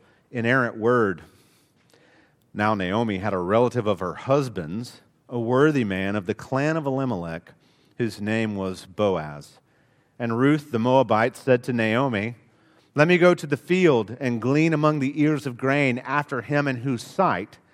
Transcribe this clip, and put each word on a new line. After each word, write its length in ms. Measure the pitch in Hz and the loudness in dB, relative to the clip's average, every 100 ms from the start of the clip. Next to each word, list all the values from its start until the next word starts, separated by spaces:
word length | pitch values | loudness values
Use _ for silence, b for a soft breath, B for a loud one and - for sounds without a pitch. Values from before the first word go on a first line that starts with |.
| b b b | b b b
inerrant 480 | 123 117 131 117 113 | -2 2 2 0 0
word. 460 | 113 123 104 82 - b b b b b b b b b b b _ | 2 4 2 -2 -12 b b b b b b b b b b b _
Now 220 | - 107 107 | -2 0 0
Naomi 420 | 90 107 117 95 | 0 -2 -2 -2
had 160 | 104 | -4
a 60 | 95 | -4
relative 480 | 87 110 120 120 107 | 0 2 2 0 -2
of 120 | 90 | -2
her 140 | 90 | -4
husband's, 880 | 78 - 143 131 95 78 101 120 - _ _ - | -8 0 0 0 -8 -8 -10 -10 -18 _ _ -10
a 120 | 120 | -6
worthy 440 | 113 123 156 143 | 0 4 4 2
man 320 | 107 95 98 104 | 0 -2 -2 -4
of 120 | 92 | -4
the 80 | 101 | -8
clan 420 | - 131 151 160 | -4 -2 -2 -2
of 80 | 139 | -4
Elimelech, 680 | 131 131 95 85 82 - _ b b b - | -4 -4 -4 -6 -10 -14 _ b b b -6
whose 240 | 117 98 | -6 -4
name 340 | 104 113 110 101 | -4 -2 -2 -4
was 300 | 95 90 - | -6 -8 -14
Boaz. 760 | 92 104 87 76 73 - _ _ _ _ _ _ - | -2 0 0 -4 -14 -18 _ _ _ _ _ _ -8
And 180 | 120 117 | -4 2
Ruth 340 | 135 151 147 | 2 2 -2
the 60 | 117 | -2
Moabite 580 | 120 131 113 107 123 - | 4 4 4 2 2 -2
said 280 | - 123 | 0 0
to 100 | 123 | 2
Naomi, 600 | 120 110 113 139 107 110 120 _ b b b b | -2 0 2 0 -2 -4 -8 _ b b b b
"Let 140 | 143 160 | 0 4
me 100 | 175 | 6
go 160 | 180 | 6
to 140 | 175 151 | 4 -2
the 100 | 139 | -6
field 580 | - 185 175 123 98 117 | 0 4 4 4 0 -6
and 200 | 131 117 | -4 -2
glean 320 | 117 147 165 | 0 2 2
among 280 | 156 151 151 | 2 0 0
the 200 | 135 151 | -4 0
ears 280 | 147 147 131 | 0 0 -6
of 100 | 120 | -4
grain 400 | 131 143 135 120 | -2 0 0 -2
after 420 | 123 143 143 127 | -4 -4 -4 -8
him 260 | 107 147 143 | -2 -2 0
in 100 | 127 | -4
whose 240 | 135 117 | -4 -4
sight 560 | - - 180 92 104 - b | -4 0 0 0 -6 -16 b